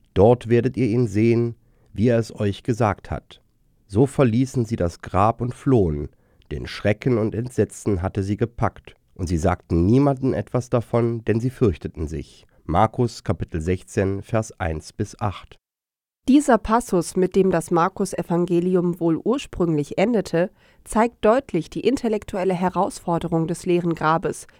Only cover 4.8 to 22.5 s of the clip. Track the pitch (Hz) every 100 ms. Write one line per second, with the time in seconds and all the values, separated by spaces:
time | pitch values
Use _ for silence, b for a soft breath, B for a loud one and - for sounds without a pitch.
4.8 | 87 - - 92 104 117 120 - - 131
5.8 | 90 73 76 - _ _ _ 71 60 -
6.8 | 101 107 135 117 107 101 123 - 101 -
7.8 | - 98 95 - 98 104 117 - 101 -
8.8 | - - _ - 87 87 85 87 - 82
9.8 | 90 127 143 135 131 85 101 127 120 123
10.8 | - 120 117 117 110 107 127 131 117 80
11.8 | 80 80 78 80 73 - _ _ - 85
12.8 | 110 - 120 - - 92 - 82 80 92
13.8 | - - 95 98 - 113 110 - 92 78
14.8 | - - 107 - 107 - - - _ _
15.8 | _ _ _ _ - 269 285 226 - 226
16.8 | - - 160 - 180 196 190 175 - 170
17.8 | 175 - 196 - 170 170 175 175 180 185
18.8 | 175 170 170 156 - 269 - - 175 156
19.8 | 147 - 196 233 170 165 180 b b b
20.8 | - 220 233 - 214 240 - 170 156 -
21.8 | - 269 233 214 - 202 185